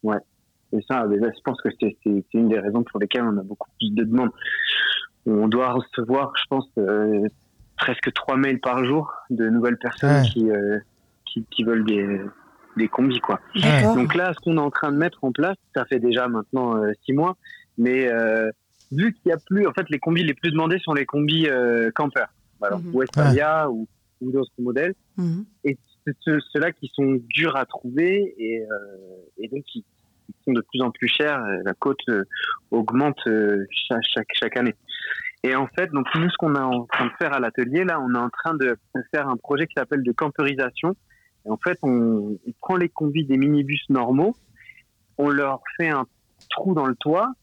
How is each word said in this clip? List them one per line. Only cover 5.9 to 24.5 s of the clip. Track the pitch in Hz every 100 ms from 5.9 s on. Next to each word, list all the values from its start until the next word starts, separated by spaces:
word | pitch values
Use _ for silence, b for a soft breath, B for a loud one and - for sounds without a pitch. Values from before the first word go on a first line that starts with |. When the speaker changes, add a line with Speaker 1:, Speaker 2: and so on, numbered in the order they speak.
| - 113 131 139 -
Speaker 1:
je | -
pense, | 135 131 -
euh, | 95 104 107 104 104 _ _ _ - -
presque | - 123 -
trois | - - 131
mails | 135 127
par | 127 123
jour | 127 147 151 - -
de | 117 113
nouvelles | 117 120 120
personnes | 123 - 139 143
Speaker 2:
Ouais. | 123
Speaker 1:
qui, | 117 110
euh, | 104 101 104 - _ _ _ -
qui, | - 113
qui | -
veulent | 113 113
des, | 110 104 101 101 101 - - _ - -
des | 113
combis, | - 135 123
quoi. | - 98 -
Speaker 3:
D'accord. | 202 147 147 208 226
Speaker 1:
Donc | 127
là, | 165 180
ce | 160
qu'on | - 160
est |
en | 147
train | - 151
de | 143
mettre | 170 -
en | 131
place, | 123 170 190 _
ça | 147
fait | 120 131
déjà | 120 120 123
maintenant, | 113 107 131 123 110
euh, | 107 104
six | -
mois, | 135 170 185 B B B -
mais, | 120 127 127
euh, | 117 113 110 110 - _ _ _
vu | 135 220
qu'il | 226 180
y |
a | 165
plus, | - 190 190
en |
fait, | 135 180
les | 147
combis | - 165
les | 160
plus | 135 170
demandés | 156 160 180
sont | 165
les | 147 135
combis, | 147 147 160 160
euh, | 127 123 117 117
campeurs. | 113 147 131 107 _ _ _
Voilà, | 101 104
Speaker 3:
Mhm. | 175
Speaker 1:
Westphalia | 127 131 143 147 131 151 156 151
ou, | 113 110 _ _ _
ou | 127
d'autres | 135 131